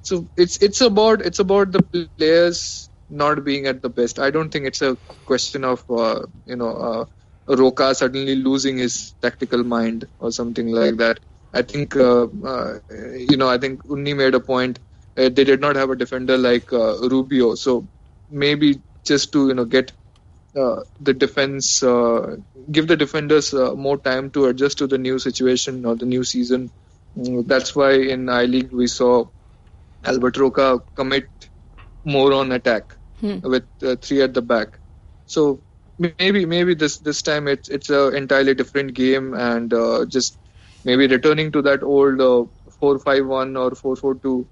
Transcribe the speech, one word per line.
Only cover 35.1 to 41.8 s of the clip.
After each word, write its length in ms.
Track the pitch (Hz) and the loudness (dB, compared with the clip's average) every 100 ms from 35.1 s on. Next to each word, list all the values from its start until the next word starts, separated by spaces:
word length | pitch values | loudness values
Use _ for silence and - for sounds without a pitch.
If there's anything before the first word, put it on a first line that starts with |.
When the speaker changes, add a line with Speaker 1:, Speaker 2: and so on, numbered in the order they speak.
| - _ | -20 _
Speaker 1:
So 340 | - 147 135 _ _ - - | 0 0 0 _ _ -20 -6
maybe, 480 | 170 160 185 202 165 | -6 0 0 2 0
maybe 280 | 170 180 | 0 0
this, 240 | 160 151 - | 2 -2 -2
this 240 | 147 143 | -6 -4
time 260 | - 151 143 | -2 -2 -2
it's, 220 | 139 - | -4 -4
it's 200 | 139 - | -8 0
a 200 | 143 139 | 2 2
entirely 440 | 139 135 135 139 | 0 0 2 4
different 420 | 131 123 143 139 127 | 2 0 -2 -4 0
game, 380 | 127 135 135 | 2 2 -2
and, 400 | 127 120 117 117 | -4 -2 -2 0
uh, 320 | 117 117 117 120 | 0 2 0 0
just 320 | 131 123 - - - - - | -2 -4 -10 -20 -20 -20 -8
maybe 240 | 127 127 135 | 0 2 4
returning 440 | 127 151 151 156 | 4 2 2 0
to 80 | 151 | 0
that 220 | 139 139 | 2 0